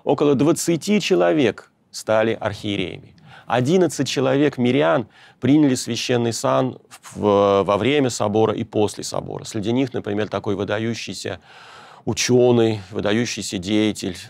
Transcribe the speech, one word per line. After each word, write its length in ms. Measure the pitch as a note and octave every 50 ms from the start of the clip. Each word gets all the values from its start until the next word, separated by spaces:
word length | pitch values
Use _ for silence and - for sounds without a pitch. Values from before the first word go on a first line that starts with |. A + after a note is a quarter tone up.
около 320 | - - C#3+ C3+ D#3 D3 C#3+
двадцати 640 | B2+ C#3+ D#3+ D#3+ - - E3+ E3+ D3+ - G3 G#3 G#3
человек 720 | - - F#3 F3 F3 F3 E3+ D3+ C3 G2+ F2+ - - _ _ _ _ _
стали 420 | - - - - A2 A2 A2 A2+
архиереями. 800 | G#2+ - - G#2+ G2+ - - G#2 G2+ G2 F#2 E2 - - - - - _ - - - - -
Одиннадцать 640 | - A2+ B2+ B2+ C3+ F3+ F#3 F3 D#3 - - C3+ -
человек 480 | - C#3 C3 C3+ C3 C#3 D3+ C#3 -
мирян 500 | C3 A#2+ B2 B2 C#3 D3+ E3 E3 C3+ - - _ - - - _ _
приняли 340 | - B2+ C#3+ D#3 D3+ C3+ B2+
священный 580 | A#2+ - A#2 A#2+ A2+ - - B2 A#2+ A#2 A#2
сан 460 | A2+ - - C3 C3 C3+ C3 B2+ - - _ _ - - - - -
в, 500 | F#2+ G2 G#2 G2+ G2+ G2+ G2 G2 G2 F#2
во 120 | E2+ G2+
время 320 | F#2 G#2+ B2+ D3 D3 C3 B2
собора 460 | - - A2 G#2 G2+ A2 A2 G#2+ G2
и 100 | F#2+ A2
после 400 | - - A2 G#2 G2 - - -
собора. 400 | - - - - - G1+ - -
Среди 280 | - - A2 F#2 A2+
них, 200 | A#2+ C3 C#3 B2
например, 360 | - G#2 - A2 G2+ G#2+ G#2 F#2+
такой 260 | - G2+ F#2 G#2+ G2
выдающийся 840 | F#2 G2+ G2 G#2 G#2+ A2+ A#2 A2+ - - - F#2+ - - G2+ F#2+ - - - - - - - - - - - - - -
ученый, 760 | A#2+ G#2+ - - - B2 B2+ B2 B2 A#2+ A#2 A2+ A2+ A2 G#2 F#2 F2+
выдающийся 680 | G#2 G2 F#2 G2+ G#2 A#2 A#2+ - - G#2+ F#2+ - A2+ F#2+
деятель, 580 | E2+ G2 G#2+ G#2+ G#2+ G#2+ F#2+ - - G2 F2 - - -